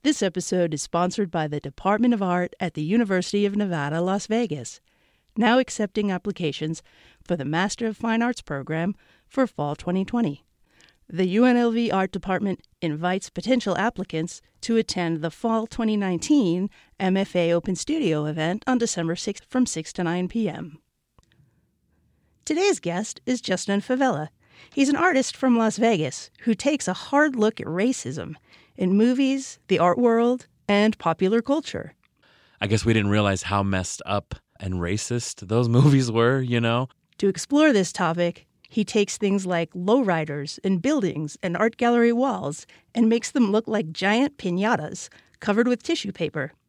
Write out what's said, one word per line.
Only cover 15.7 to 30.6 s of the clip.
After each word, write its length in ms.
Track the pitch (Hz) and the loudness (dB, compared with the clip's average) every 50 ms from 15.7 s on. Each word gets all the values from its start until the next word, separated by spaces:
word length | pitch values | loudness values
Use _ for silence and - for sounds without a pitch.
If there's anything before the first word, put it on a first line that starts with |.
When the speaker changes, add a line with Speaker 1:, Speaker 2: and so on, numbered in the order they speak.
| - - 226 220 214 | -6 -4 -2 0 0
Speaker 1:
nineteen 720 | 208 202 190 180 170 - - 302 294 233 175 165 180 190 208 _ - _ _ _ _ | 0 0 -2 -2 -4 0 2 4 4 4 4 2 0 -2 -4 _ -12 _ _ _ _
M 180 | 196 190 185 | 0 2 2
F 200 | 190 196 - - | 2 0 0 0
A 160 | 180 170 170 | 0 2 4
Open 240 | 170 170 175 - 185 | 2 2 0 -2 -4
Studio 480 | 160 - - 302 330 285 180 156 151 151 | -4 -2 -4 -2 0 0 0 0 0 -2
event 400 | 151 156 165 156 165 185 220 - | -4 -2 -2 -2 -2 -2 -2 -2
on 120 | - 254 247 | -2 0 0
December 360 | 233 226 - - 170 165 170 | 0 -2 -2 -2 -2 -4 -4
sixth 300 | - - - 202 - _ _ | -4 -6 -8 -8 -8 _ _
from 180 | - 254 254 | -2 -2 -2
six 260 | - - 160 160 - | 0 -2 -8 -8 -8
to 100 | - - | -6 -4
nine 240 | 180 165 170 180 180 | -2 -2 -2 -2 -4
P 220 | 180 - 233 220 185 | -4 -2 -2 -4 -4
M. 300 | 143 139 165 156 147 - _ _ _ _ _ _ _ _ _ _ _ _ _ _ _ _ _ _ _ _ _ _ _ _ _ _ _ _ _ _ _ _ _ | -4 -8 -12 -14 -16 -20 _ _ _ _ _ _ _ _ _ _ _ _ _ _ _ _ _ _ _ _ _ _ _ _ _ _ _ _ _ _ _ _ _
Today's 360 | - 311 320 381 403 381 - | -4 -2 0 2 2 2 0
guest 400 | - 175 170 180 214 - - - _ | -2 -4 -4 -4 -4 -6 -10 -10 _
is 160 | - 254 240 | -4 -4 -2
Justin 400 | - - 185 185 - - 196 202 | -2 -4 -4 -4 -2 0 -2 -2
Favela. 500 | - - 254 262 277 262 196 147 151 156 _ _ _ _ _ - - - _ | 0 0 0 2 2 0 0 -2 -6 -8 _ _ _ _ _ -20 -20 -10 _
He's 160 | - 277 262 | 0 2 2
an 60 | 285 | 2
artist 400 | 269 330 370 339 262 247 - - | 2 2 4 4 2 0 0 -4
from 200 | - - 262 240 | -2 2 2 4
Las 220 | 233 226 220 - - | 4 2 0 0 2
Vegas 520 | 220 233 226 165 151 127 - - - - _ _ | 2 2 2 2 0 -4 -4 -8 -16 -18 _ _
who 120 | - 240 220 | -2 -2 -2
takes 320 | - - 285 302 277 - | 0 0 -2 0 0 -2
a 60 | - | -4
hard 420 | 185 - - - - 285 302 311 262 | -4 -6 -6 0 2 4 4 4 2
look 260 | 240 214 214 220 - | 2 0 0 0 -2
at 60 | - | -8
racism 680 | - 160 180 202 254 262 - - 123 143 151 92 - 151 - _ _ - - _ _ _ | -6 -2 0 0 0 0 -2 -6 -8 -8 -8 -8 -10 -12 -14 _ _ -20 -20 _ _ _
in 160 | - 185 185 190 | -2 0 2 4
movies, 640 | 202 220 240 254 254 277 262 269 269 269 - - _ _ _ | 4 4 4 4 2 2 2 0 -2 -4 -10 -16 _ _ _
the 100 | 196 - | 2 4
art 180 | 165 - - | 4 2 4
world, 520 | - 247 233 226 226 233 240 254 247 - _ _ _ | 4 2 2 4 4 2 2 0 -2 -6 _ _ _